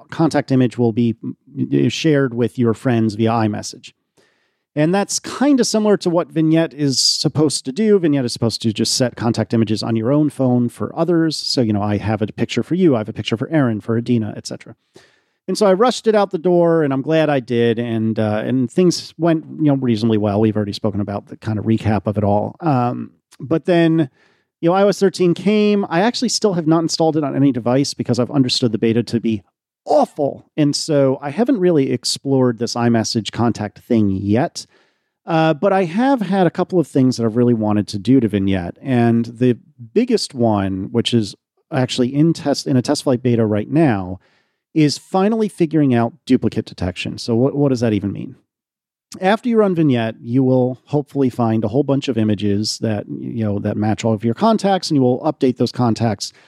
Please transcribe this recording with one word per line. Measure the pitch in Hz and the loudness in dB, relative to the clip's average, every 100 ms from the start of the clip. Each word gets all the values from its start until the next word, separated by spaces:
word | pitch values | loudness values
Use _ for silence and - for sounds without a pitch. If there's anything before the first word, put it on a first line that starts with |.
| - | -14
contact | - 165 147 - | -2 0 0 0
image | 131 127 120 | 0 0 0
will | 120 | -2
be, | 110 117 | 2 -2
mm, | 110 131 - _ 135 127 139 135 | -2 -8 -14 _ -10 -2 0 0
shared | - 165 143 135 | 0 0 2 0
with | 117 117 - | -2 -4 0
your | 117 | -2
friends | 107 135 117 110 | 0 0 0 0
via | 104 110 | 0 0
iMessage." | 117 110 104 92 - - _ _ _ _ _ _ _ _ - | 2 0 -2 -10 -16 -20 _ _ _ _ _ _ _ _ -2
And | 156 | 0
that's | 196 202 - | 0 -2 -6
kinda | - - 269 277 | -8 -2 2 2
similar | 226 214 214 196 | 2 0 2 2
to | 185 | 2
what | 170 156 | -2 -2
Vignette | 147 156 160 165 | 0 2 2 0
is | 139 143 127 | -2 -2 0
supposed | - - 151 - 151 - - | -2 0 -2 2 0 0 -8
to | |
do. | 131 220 202 | -2 4 4
Vignette | 165 143 | 4 0
is | 120 | -2
supposed | - 117 - | -2 -2 0
to | 117 | -4
just | 104 113 - | -2 -2 0
set | 123 | -2
contact | - 110 113 110 | 0 -2 0 0
images | 117 110 107 | 0 0 -2
on | 113 | -2
your | 113 110 | -2 0
own | 147 151 | 2 0
phone | - 131 123 120 | 0 0 0 -2
for | - - - | -4 -10 -4
others. | 165 170 160 147 | 0 0 0 -4
So, | - - | -4 -2
you | 117 | 0
know, | 104 | 0
I | 104 104 | 0 -2
have | 98 110 | -2 -2
a | 104 | -4
picture | - 120 - | -4 -4 -4
for | 113 | -4
you, | 175 185 123 | 2 2 2
I | |
have | 110 | -2
a | |
picture | 113 113 110 | -8 -4 -4
for | 135 | -2
Aaron, | 160 127 107 | 0 0 -2
for | - 113 | -2 -4
Adina, | 120 120 110 120 | 0 -2 -2 -8
et | - | -12
cetera. | 117 - 113 _ - _ _ _ _ - | -14 -16 -20 _ -20 _ _ _ _ -8
And | 190 | 0
so | 202 | 2
I | |
rushed | 185 240 - 220 | 4 2 0 0
it | |
out | 214 196 | 2 0
the | 180 | -2
door, | 165 175 170 165 | 0 2 4 2
and | 147 | 0
I'm | 135 | -2
glad | 131 160 156 | 0 0 2
I | 143 | 0
did. | 117 120 117 113 | 0 2 2 0
And, | 120 113 110 110 | -2 -2 -2 0
uh, | 107 104 | 0 -2
and | 123 127 120 | -2 -2 0
things | - 180 156 - - | 2 2 2 -8 -4
went, | 165 160 147 139 | 0 0 -4 -2
you | 156 | 0
know, | 139 | 2
reasonably | 131 110 113 110 | 0 0 2 2
well. | 104 101 | 2 2
We've | 110 104 | 2 0
already | 101 | -4
spoken | 98 110 101 | -4 -4 -4
about | 101 101 - | -6 -8 -10
the | - | -14
kind | - 107 | -8 -4
of | 104 | 0
recap | 110 104 104 110 | 0 0 0 -2
of | 104 | -2
it | |
all. | 101 101 104 - | 0 0 -2 -6
Um, | 170 131 120 123 113 _ _ - | -2 0 0 -4 -10 _ _ -16
but | 139 160 - | -4 -4 0
then, | 170 165 160 160 _ _ _ _ _ | 2 4 2 0 _ _ _ _ _
you | 165 | 0
know, | |
I | 185 | 4
O | 202 | 2
S | 185 | 2
thirteen | 196 - 180 | 0 2 0
came. | 165 196 214 208 208 196 | 2 0 2 2 0 0
I | 165 | 0
actually | 214 - 226 | 0 0 -2
still | - 214 | 0 0
have | 175 156 | 0 2
not | 165 | 0
installed | 165 - 165 156 | 0 0 0 0
it | |
on | 143 139 | -2 2
any | 139 | 2
device | 123 113 127 143 | 2 0 0 0
because | - 123 120 | -4 -4 -2
I've | 117 | 0
understood | 147 123 - 123 | 0 0 0 -2
the | 107 | 0
beta | 117 110 | 0 0
to | 107 117 | 0 -2
be | 110 107 - _ _ _ | -2 -4 -8 _ _ _
awful. | - 302 254 - 139 - - - | 0 0 0 -2 -4 -4 -12 -2
And | 147 | 0
so | 139 - 147 135 131 | 0 -2 2 2 0
I | 143 | -6
haven't | 143 240 254 | -4 0 2
really | 180 160 135 | 2 2 0
explored | 127 - - 139 135 127 113 | -2 -4 -6 0 2 2 0
this | 117 | -4
iMessage | 120 120 117 107 117 101 | 0 2 2 0 -2 -4
contact | - 117 101 104 - | -2 0 0 -6 -10
thing | _ 117 101 | _ 0 2
yet. | 95 98 107 165 - - _ _ _ _ _ - | 0 0 0 0 -6 -18 _ _ _ _ _ -4
Uh, | 165 160 | 0 2
but | 156 202 | 2 0
I | 190 | 2
have | 180 180 262 277 | 0 0 2 0
had | 185 196 175 | 0 2 2
a | |
couple | - 180 185 | 0 0 0
of | 147 | 0
things | 147 127 117 | 2 2 2
that | 117 | -2
I've | 110 | 2
really | 123 | 2
wanted | 120 107 104 98 | 2 2 0 -2
to | 104 | -4
do | 92 135 | 2 2
to | 113 | 2
Vignette. | 101 98 95 87 - | 0 0 -2 -4 -10
And | 143 123 117 117 117 | -2 2 2 2 -2
the | 117 127 120 _ _ 117 | 0 0 0 _ _ -4
biggest | - 247 220 - | -2 0 -2 -2
one, | 135 117 104 98 95 101 | -2 0 2 0 -4 -4
which | 120 110 | -2 0
is | 120 104 - _ _ _ | 0 -2 -8 _ _ _
actually | 143 127 - 123 | -2 -2 0 -2
in | 139 160 | 2 0
test, | 160 - 262 - | 0 -2 -4 0
in | 135 | -2
a | |
test | - 147 | 0 -2
flight | - 123 | 0 0
beta | 127 117 | 0 0
right | 113 104 107 | 0 -2 -2
now, | 139 156 104 90 92 _ _ _ _ _ | 0 2 0 -4 -12 _ _ _ _ _
is | 160 147 - | 0 0 0
finally | - 190 190 226 214 | -4 0 0 0 -4
figuring | - 165 160 143 | -2 -2 2 2
out | 120 117 - | 2 0 -4
duplicate | - 127 113 - | 0 0 0 -4
detection. | - - 92 - - - | -8 -6 -6 -6 -10 -10
So | - 113 | -2 0
what, | 135 | 0
what | 143 143 | 0 0
does | 127 | 0
that | 117 | 0
even | 104 101 | 0 -2
mean? | 90 - - _ _ _ _ _ _ _ - | -8 -12 -16 _ _ _ _ _ _ _ -4
After | 185 220 247 | -2 0 0
you | 226 | 2
run | 202 170 | 2 2
Vignette, | 156 120 113 113 | 2 2 -2 -6
you | 123 123 | -2 0
will | 131 127 127 127 _ | 2 2 2 -4 _
hopefully | 147 139 139 135 | -4 -4 -2 -2
find | - 117 113 | 0 0 0
a | 113 | 0
whole | 117 | 0
bunch | 143 139 139 | 0 0 0
of | 113 | 0
images | 107 104 104 101 107 - | 0 0 0 -2 -2 -4
that, | 117 104 - | -4 -4 -6
you | 147 131 123 | -10 -8 -6
know, | 110 101 | -4 -4
that | 104 107 | -4 -2
match | 104 104 | -2 -2
all | 117 | -2
of | 110 | -2
your | 117 | -2
contacts, | 117 220 220 196 190 - | 0 2 2 0 0 0
and | 147 | 0
you | |
will | 123 127 | 2 2
update | 156 151 131 123 | -2 0 0 2
those | 123 | -2
contacts. | - 123 110 113 101 - - | 0 0 0 -2 -2 -8 -16